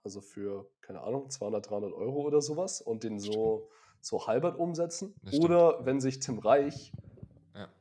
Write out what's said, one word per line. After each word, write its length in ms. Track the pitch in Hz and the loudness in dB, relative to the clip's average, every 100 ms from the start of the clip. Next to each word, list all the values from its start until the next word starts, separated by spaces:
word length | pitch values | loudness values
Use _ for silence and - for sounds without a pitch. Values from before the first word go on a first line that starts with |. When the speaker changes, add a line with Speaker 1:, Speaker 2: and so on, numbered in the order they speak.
Speaker 1:
also 180 | 101 98 | -14 -14
für, 500 | - 104 101 98 98 _ | -14 -8 -6 -6 -10 _
keine 220 | - 95 | -16 -10
Ahnung, 260 | 104 135 135 | -4 -4 -6
zweihundert, 380 | - 104 123 113 | -8 -4 -4 -4
dreihundert 240 | 104 101 | -6 -4
Euro 300 | - 113 143 | -4 -4 -2
oder 180 | 147 147 | 2 2
sowas 400 | 135 151 190 - | 2 -2 -4 -6
und 240 | - 113 | -6 -4
den 160 | 113 104 | -4 -6
so, 480 | 101 107 110 107 - | -4 0 0 0 -4
Speaker 2:
Stimmt. 20 | _ _ _ | _ _ _
Speaker 1:
so 260 | - 101 - | -6 -4 0
halbert 300 | 120 170 170 | 0 0 -2
umsetzen? 640 | 170 160 170 - 196 - | -2 -2 -4 -4 -12 -12
Speaker 2:
Das 140 | 101 143 | -2 2
stimmt. 220 | 170 175 | 6 8
Speaker 1:
Oder 260 | 170 156 | 8 6
wenn 160 | 127 135 | 2 0
sich 200 | 131 135 | 0 -2
Tim 180 | - 110 | -6 0
Reich, 540 | 107 139 143 - - - - - - - _ | 6 6 4 -4 -14 -18 -20 -20 -20 -20 _
Speaker 2:
Ja. 180 | 104 101 _ | -16 -16 _